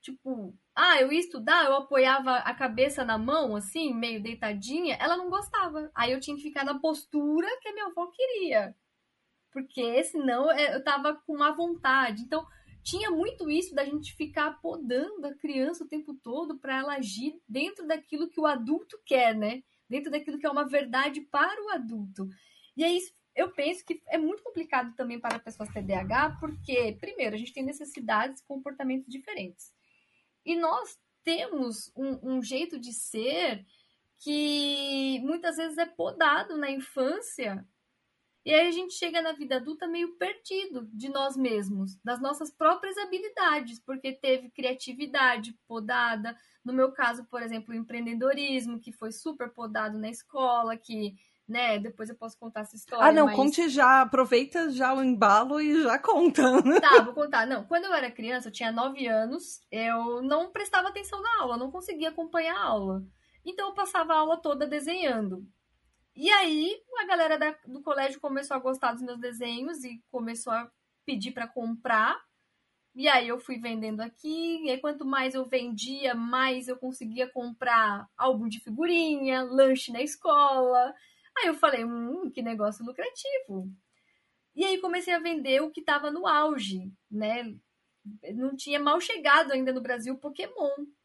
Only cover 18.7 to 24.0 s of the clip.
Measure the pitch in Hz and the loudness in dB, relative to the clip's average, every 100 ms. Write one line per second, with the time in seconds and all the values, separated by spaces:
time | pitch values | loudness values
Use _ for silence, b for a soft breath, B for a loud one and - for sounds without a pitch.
18.7 | 320 - - - 262 240 220 208 254 _ | -4 -4 -20 0 4 4 2 -2 -4 _
19.7 | _ _ 262 294 294 294 294 302 285 277 | _ _ -6 -4 -6 -6 -4 -2 0 2
20.7 | 285 247 262 285 294 - 285 330 427 415 | 0 0 0 0 -4 -4 0 0 0 -6
21.7 | 349 226 226 196 190 190 190 b b b | -6 -6 -8 -10 -10 -12 -12 b b b
22.7 | - 330 349 359 _ _ - 370 - 285 | -2 0 0 -4 _ _ -2 -2 0 -2
23.7 | 359 - 330 | -4 -8 -10